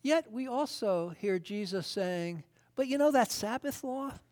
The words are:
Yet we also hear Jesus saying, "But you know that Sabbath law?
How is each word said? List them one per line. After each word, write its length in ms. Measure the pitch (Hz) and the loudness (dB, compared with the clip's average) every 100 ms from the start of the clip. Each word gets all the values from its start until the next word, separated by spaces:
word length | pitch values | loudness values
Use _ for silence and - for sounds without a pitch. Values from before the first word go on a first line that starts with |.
Yet 300 | 269 320 311 | 4 2 2
we 160 | 226 262 | -8 -4
also 640 | 247 294 - 214 180 170 165 | -2 -2 0 2 2 0 -2
hear 200 | 202 185 | 0 0
Jesus 460 | 170 208 196 190 - | -2 -6 -2 -4 -4
saying, 580 | - 185 175 170 170 - _ _ - | -2 -2 -2 -4 -6 -12 _ _ -4
"But 120 | 262 | 0
you 100 | 277 | 4
know 140 | 294 | 6
that 220 | 285 220 | 6 4
Sabbath 500 | - 208 254 285 - | 0 -4 -4 -4 -6
law? 300 | 262 262 277 - _ | -6 -4 -6 -8 _